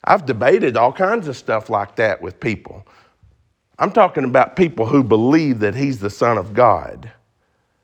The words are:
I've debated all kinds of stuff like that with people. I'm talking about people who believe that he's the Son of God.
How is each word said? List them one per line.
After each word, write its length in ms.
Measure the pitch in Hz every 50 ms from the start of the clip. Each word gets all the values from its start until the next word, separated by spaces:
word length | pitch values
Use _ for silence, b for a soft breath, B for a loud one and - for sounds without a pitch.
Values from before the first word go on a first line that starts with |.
| -
I've 200 | - 170 214 160
debated 500 | 127 127 107 120 131 170 226 - 143 113
all 160 | 110 113 127 -
kinds 360 | - 190 185 220 233 185 151
of 60 | 131 -
stuff 320 | - - 113 110 107 -
like 260 | 113 101 101 98 -
that 240 | - 113 107 95 -
with 180 | - 92 92 _
people. 480 | - 123 107 92 - - - 101 - b b b b b b b b _ _ _ _ _ _ _ _ _ _ -
I'm 120 | 147 196
talking 340 | 190 233 208 180 - 156 135
about 300 | 127 123 131 120 - -
people 300 | - 190 165 - - 113
who 180 | 110 135 139 131
believe 580 | 107 113 107 110 127 147 160 160 147 127 110
that 140 | 107 104 98
he's 240 | 123 143 143 135 107
the 120 | 98 104
Son 260 | - - 131 120 117
of 160 | 104 90 104 101
God. 580 | 113 123 117 98 85 69 57 50 - - 117 - _ _ _ _ _ _ _ _ _ _ _ _ _